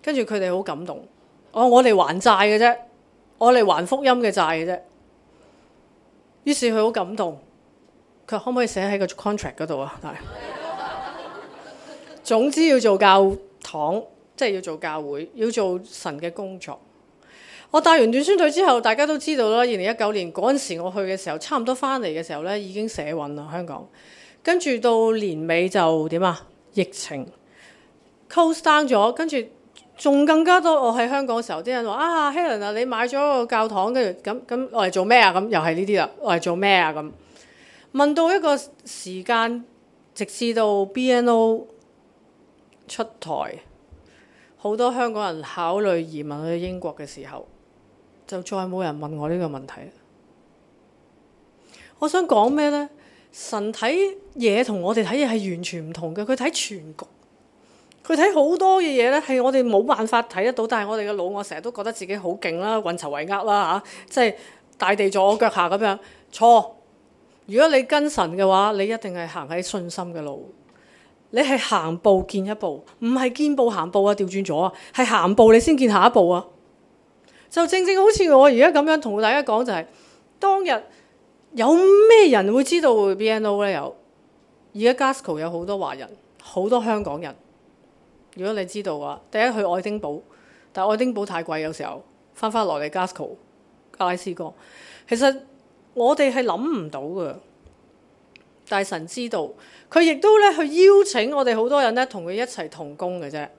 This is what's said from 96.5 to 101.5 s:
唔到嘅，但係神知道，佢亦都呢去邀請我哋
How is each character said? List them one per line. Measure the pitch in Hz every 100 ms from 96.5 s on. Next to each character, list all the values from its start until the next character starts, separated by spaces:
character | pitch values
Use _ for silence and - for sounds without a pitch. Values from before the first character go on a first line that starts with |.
| 175
唔 | 285 262 156
到 | 143
嘅， | 143 185 156 135 _ _ _ _ _ _ _ _ _ _ _ _ -
但 | 175
係 | 196
神 | 175 165
知 | - 240
道， | 202 151 - - - _
佢 | 330
亦 | 339 277
都 | 415 427
呢 | 403 311
去 | 302 320
邀 | 381 403
請 | 392 247 226
我 | 285
哋 | 247